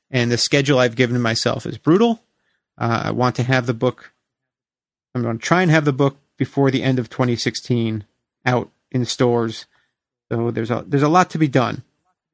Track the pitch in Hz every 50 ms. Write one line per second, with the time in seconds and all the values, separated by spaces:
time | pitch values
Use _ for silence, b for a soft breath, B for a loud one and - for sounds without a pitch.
0 | _ _ 135 127 120 120 120 113 - - 156 143 139 135 143 127 127 123 113 117
1 | 127 117 123 123 120 113 113 - - 117 120 123 - - - - - 143 165 208
2 | 233 233 226 - _ _ _ _ _ _ _ _ _ _ _ _ 117 117 117 110
3 | - 107 113 117 123 123 - - 123 127 131 127 120 123 120 113 127 127 120 -
4 | - - _ _ _ _ _ _ _ _ _ _ _ _ _ _ _ _ _ _
5 | _ _ _ 127 117 113 113 113 - - 165 180 185 170 156 160 147 147 135 131
6 | 143 139 - _ _ _ _ _ 135 - - 139 139 135 123 123 - 135 131 123
7 | 117 - - - 127 123 120 113 - 127 113 - - - 127 117 113 113 110 110
8 | 104 _ _ _ _ _ _ _ _ 127 123 120 - - _ _ _ _ - 127
9 | 120 - - - 131 123 120 120 113 113 107 - - _ _ _ _ _ _ _
10 | _ _ _ _ _ _ 120 117 117 120 117 117 110 101 120 110 85 92 143 139
11 | 143 147 165 180 160 - - 160 156 143 120 135 120 110 107 123 - _ _ _
12 | _ _ _ _ _ _